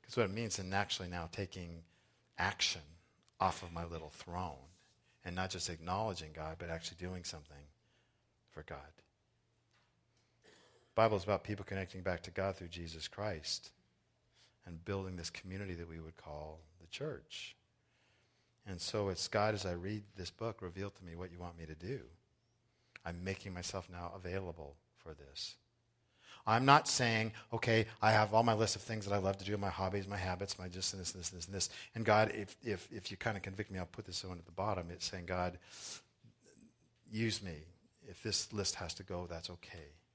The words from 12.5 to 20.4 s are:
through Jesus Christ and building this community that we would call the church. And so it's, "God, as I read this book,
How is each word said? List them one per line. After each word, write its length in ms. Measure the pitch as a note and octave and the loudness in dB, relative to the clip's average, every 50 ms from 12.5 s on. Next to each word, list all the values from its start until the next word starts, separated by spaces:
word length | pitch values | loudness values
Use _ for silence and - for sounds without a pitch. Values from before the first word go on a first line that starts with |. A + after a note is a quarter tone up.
| F#2+ | -2
through 140 | - F#2 E2+ | -4 -8 -10
Jesus 380 | E2 F2 E2+ E2 E2 D#2+ D#2 | -8 -8 -8 -8 -8 -8 -8
Christ 640 | - - - G#2 G#2+ F#2+ D#2 D2+ - - - - - _ _ _ _ _ _ _ _ _ _ _ _ _ _ - - _ _ _ | -8 -6 -4 -4 -4 -4 -4 -4 -6 -6 -6 -6 -14 _ _ _ _ _ _ _ _ _ _ _ _ _ _ -20 -20 _ _ _
and 180 | F2+ F2 E2 E2+ | -12 -12 -10 -4
building 320 | F#2+ G2 G2 F#2+ F#2+ F#2 | -2 -2 -2 -2 -4 -6
this 140 | F2 E2+ - | -6 -8 -8
community 440 | - - - F#2 F#2 G2 G2+ F#2+ F2+ | -8 -10 -10 -8 -8 -6 -6 -6 -6
that 120 | E2+ E2+ | -6 -8
we 120 | E2+ E2 E2 | -8 -8 -10
would 180 | D#2+ D#2+ E2 | -10 -12 -14
call 440 | - - D#2 D2 D2 D2+ D#2 D#2 D#2+ D#2+ - _ - | -16 -12 -10 -10 -8 -8 -10 -12 -14 -18 -20 _ -20
the 80 | E2+ | -18
church. 680 | - - - - D#2 C#3+ - - _ - - - - - _ _ _ _ _ _ _ _ _ _ _ _ _ _ _ _ _ _ _ _ _ _ | -14 -10 -8 -6 -6 -6 -8 -12 _ -12 -12 -12 -12 -14 _ _ _ _ _ _ _ _ _ _ _ _ _ _ _ _ _ _ _ _ _ _
And 160 | G#2 F#2+ E2+ | -8 -8 -6
so 280 | - - - A2 G#2 G2 | -4 -2 0 2 2 2
it's, 180 | F#2 - - | 0 -2 -4
"God, 260 | - - G#2+ G#2 G#2+ G#2+ | 0 4 4 4 4 4
as 120 | G2+ F#2+ | 2 0
I 60 | F#2 | -2
read 320 | F2 E2+ F2 G2 G#2+ G#2+ G#2 G2+ - | -2 -2 -2 -4 -4 -4 -6 -10 -12
this 160 | G2 F2+ - | -10 -10 -10
book, 300 | - - | -6 -4